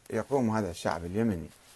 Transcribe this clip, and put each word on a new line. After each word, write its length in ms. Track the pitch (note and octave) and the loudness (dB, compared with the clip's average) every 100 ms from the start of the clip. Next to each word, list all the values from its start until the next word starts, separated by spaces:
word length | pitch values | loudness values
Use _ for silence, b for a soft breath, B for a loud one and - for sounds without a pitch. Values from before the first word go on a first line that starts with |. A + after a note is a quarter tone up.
| - | -6
يقوم 460 | A2+ G#2 C#3 A2+ A2 | -4 0 2 4 2
هذا 140 | F#2+ | 0
الشعب 340 | G2 G#2 E2+ | -2 -2 -2
اليمني 420 | F2 G2+ A#2 F2 D#2 - - | -2 0 2 0 -4 -14 -14